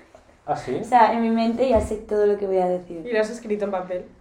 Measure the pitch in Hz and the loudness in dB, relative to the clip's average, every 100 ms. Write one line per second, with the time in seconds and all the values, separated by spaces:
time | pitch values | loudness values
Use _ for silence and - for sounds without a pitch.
0 | - - _ _ - 143 131 147 226 247 | -20 -20 _ _ -8 -6 -4 -6 2 6
1 | 214 233 226 226 226 226 262 220 - 214 | 6 4 0 2 0 0 2 2 0 -6
2 | - 214 208 202 196 190 180 180 180 170 | -2 2 2 2 0 0 0 -2 -6 -12
3 | 160 214 214 233 214 208 202 190 180 180 | -4 -2 -2 -6 -6 -4 -2 -4 -6 -8
4 | - - | -10 -12